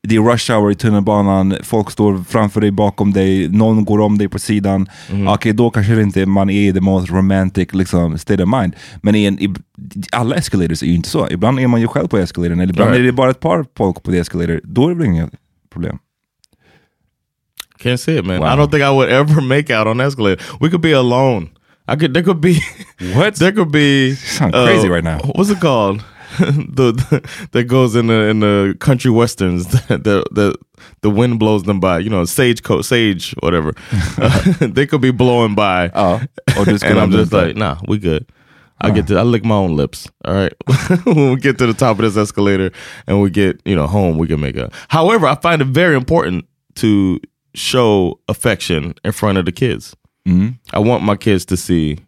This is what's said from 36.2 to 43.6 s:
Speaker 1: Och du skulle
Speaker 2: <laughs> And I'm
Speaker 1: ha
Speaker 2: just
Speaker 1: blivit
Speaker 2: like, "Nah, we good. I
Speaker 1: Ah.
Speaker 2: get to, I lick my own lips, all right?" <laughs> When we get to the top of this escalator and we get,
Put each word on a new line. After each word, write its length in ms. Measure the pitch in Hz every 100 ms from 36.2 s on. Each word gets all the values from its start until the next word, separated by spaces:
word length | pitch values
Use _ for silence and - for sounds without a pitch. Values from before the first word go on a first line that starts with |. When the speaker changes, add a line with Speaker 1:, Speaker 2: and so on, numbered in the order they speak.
| 135 - - -
Speaker 1:
Och 80 | 101
du 140 | 101
skulle 120 | 98
Speaker 2:
<laughs> 0 |
And 80 | 104
I'm 120 | 92
Speaker 1:
ha 60 | 104
Speaker 2:
just 140 | 85
Speaker 1:
blivit 160 | 101 85
Speaker 2:
like, 100 | -
"Nah, 180 | 101 69 95
we 100 | 107
good. 280 | 104 78 - _ _ _ _ _
I 80 | -
Speaker 1:
Ah. 0 |
Speaker 2:
get 180 | 104 80
to, 120 | 95
I 40 |
lick 220 | 117 117 113
my 100 | 104
own 200 | 92 76
lips, 300 | 69 - - _ -
all 80 |
right?" 200 | 95 95 - - 131
<laughs> 260 | - 180 240
When 260 | 156 139
we 40 | 127
get 200 | 139 120
to 100 | 120
the 60 |
top 260 | 107 127 101
of 60 | 110
this 120 | 101
escalator 540 | 104 - 101 98 92 - - - -
and 140 | 98
we 80 | 101
get, 320 | 95 95 -